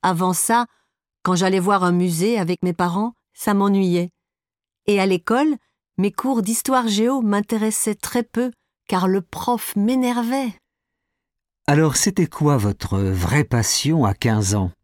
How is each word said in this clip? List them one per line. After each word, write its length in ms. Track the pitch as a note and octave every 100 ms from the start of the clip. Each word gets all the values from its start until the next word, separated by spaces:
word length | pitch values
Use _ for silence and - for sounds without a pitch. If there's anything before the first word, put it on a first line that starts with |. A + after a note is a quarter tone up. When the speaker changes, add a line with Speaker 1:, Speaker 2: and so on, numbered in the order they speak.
Speaker 1:
Avant 320 | F3+ E3+ F#3
ça, 320 | F3+ - A3+ A#3+ _ _ _ _ _
quand 140 | F3+ F3+
j'allais 240 | F#3+ F#3+
voir 240 | F3+ G3
un 80 | F3+
musée 480 | F3 F3+ E3 G3 A#3
avec 240 | E3+ F3+
mes 100 | F3+
parents, 400 | E3+ F3+ F3+ A3+ - _
ça 200 | - -
m'ennuyait. 560 | G3+ G3+ G3 F#3+ F3 F3 _ _ _ _ _ _ _ -
Et 120 | G3+
à 60 | F#3+
l'école, 500 | F3+ - A#3 D4+ C#4 _ _ _ -
mes 120 | G3+
cours 300 | - B3+ C4
d'histoire 460 | F#3+ A3+ - C4 A#3
géo 340 | G3+ A#3 C4+
m'intéressaient 720 | A3 G#3 G#3 A3+ G#3+ G#3+ -
très 300 | G#3 - A#3+
peu, 280 | A#3 - B3 - _ _ _
car 200 | F#3 F#3
le 140 | F#3+
prof 540 | F3 - - A#3+ - G3+
m'énervait. 800 | G3+ B3+ B3 A#3+ A#3 C4+ B3+ - _ _ _ _ _ _ _ _ _ _ -
Speaker 2:
Alors 300 | D3 D#3+ B2+
c'était 280 | - F#3+ E3+
quoi 320 | - D3 C#3
votre 400 | G2+ G2 - F#2+
vraie 460 | G2 F#2+ F2 C#3+
passion 600 | C#3+ B2 A2 - C#3 D#3+ A2
à 100 | F#2
quinze 400 | A#2+ G#2+ G2 G#2
ans ? 160 | F#2 -